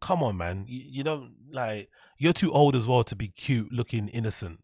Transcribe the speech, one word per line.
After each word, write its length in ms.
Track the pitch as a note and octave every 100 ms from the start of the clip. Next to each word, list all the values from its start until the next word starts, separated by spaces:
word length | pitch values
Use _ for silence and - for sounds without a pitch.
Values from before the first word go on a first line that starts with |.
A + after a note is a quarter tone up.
come 200 | - F3
on, 160 | C3 F#2
man. 280 | E2+ F#2+ G2+
You, 140 | B2+ C3+
you 180 | C3
don't, 300 | C#3+ D3+ A#2+ - C3
like, 380 | C3 A#2 G#2+ G2 _ _ -
you're 160 | D3+
too 180 | F3 F3
old 240 | C#3+ C#3+ C3
as 100 | A2+
well 180 | B2 A2+
to 100 | G2+
be 140 | A2
cute, 420 | - - B2 G#2+
looking 380 | A#2+ A#2 A2+ G#2
innocent. 500 | A#2 A2 - F2+ E2